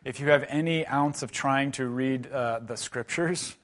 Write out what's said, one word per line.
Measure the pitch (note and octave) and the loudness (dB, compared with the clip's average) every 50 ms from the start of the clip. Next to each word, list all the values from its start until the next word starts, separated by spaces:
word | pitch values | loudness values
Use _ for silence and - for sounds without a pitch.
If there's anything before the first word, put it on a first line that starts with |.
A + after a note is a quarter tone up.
| - | -10
if | C3 B2+ - | -10 -8 -2
you | C#3+ D3 | 4 6
have | D3 C#3+ C3+ | 6 6 6
any | C3 C#3 D3 D#3+ E3 E3 D#3+ D#3+ | 2 0 0 2 2 2 0 0
ounce | - C3 C#3+ C#3+ D3 C#3+ - C#3+ | 0 2 2 2 2 0 -4 -6
of | A#2+ - | -6 -6
trying | - - C#3 C3+ C3+ C#3 C#3 D#3+ | -2 0 2 2 2 2 0 -2
to | - C3 | -2 -4
read, | B2 A#2+ B2+ C3 C3 C3 B2+ B2+ B2 | -2 -2 0 0 0 0 -2 -2 -4
uh, | C3+ C3+ A#2+ A#2 A2+ A#2 | -4 -2 0 0 -2 -2
the | A#2 A2+ A#2+ | -4 -6 -8
scriptures. | G#2+ - - - B2 A#2 - - - E3+ E3 F3+ - - - - - | -8 -8 -6 -6 -6 -6 -4 -2 0 0 0 0 -2 -4 -8 -12 -12